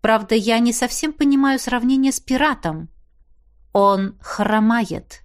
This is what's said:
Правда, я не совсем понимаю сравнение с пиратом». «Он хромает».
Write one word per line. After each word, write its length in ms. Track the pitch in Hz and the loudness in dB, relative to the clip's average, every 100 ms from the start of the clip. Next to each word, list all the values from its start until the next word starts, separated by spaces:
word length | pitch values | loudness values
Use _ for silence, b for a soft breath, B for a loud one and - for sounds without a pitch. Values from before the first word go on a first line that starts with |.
Правда, 340 | 214 220 214 | 2 0 2
я 240 | 226 214 226 | -2 2 0
не 140 | 240 | 0
совсем 400 | 233 247 - 311 | 0 -4 -4 -6
понимаю 460 | 302 285 277 277 262 | 0 2 2 2 0
сравнение 540 | - 247 247 269 262 | -2 -2 0 2 0
с 80 | 269 | -2
пиратом». 680 | - 262 302 262 170 160 160 - _ _ _ _ _ _ _ | -4 0 0 -2 -6 -8 -12 -20 _ _ _ _ _ _ _
«Он 440 | 202 202 196 196 - | 2 4 2 -2 -8
хромает». 1000 | - - 208 220 214 233 214 156 - - | -14 -4 0 2 2 2 -2 -8 -12 -20